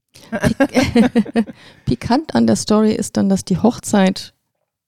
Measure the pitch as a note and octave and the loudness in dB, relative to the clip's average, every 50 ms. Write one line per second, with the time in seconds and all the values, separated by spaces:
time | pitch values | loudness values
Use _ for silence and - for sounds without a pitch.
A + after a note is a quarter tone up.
0 | _ _ _ - - - - - - - - - C4+ - - B3+ - - - A#3+ | _ _ _ -20 -14 -12 -8 -4 -2 -2 0 0 -2 0 0 0 -2 2 2 2
1 | G#3 - - A#3+ G3+ - - A#3 G#3 - - - - - - _ _ - - - | 2 2 2 0 -2 0 -2 -4 -4 -4 -8 -16 -20 -20 -20 _ _ -4 -4 -4
2 | - - - C#4+ D#4+ - - A#3 A#3 A3+ A3 - - - G#3+ G#3+ A3 G#3+ G#3+ - | -2 -2 -2 -2 -2 -2 0 0 2 2 2 0 0 0 2 2 2 2 0 -2
3 | G#3 - - G#3+ G3+ G3 F#3+ F#3 - - F#3 D#3 - A#3 - - - - A3 G3+ | -4 -4 -2 -2 0 0 0 -2 0 -2 -2 0 0 0 0 -2 -4 -2 2 2
4 | F#3+ F#3 F#3+ - - - _ _ _ _ _ _ _ _ _ _ _ | 2 2 0 -2 -8 -16 _ _ _ _ _ _ _ _ _ _ _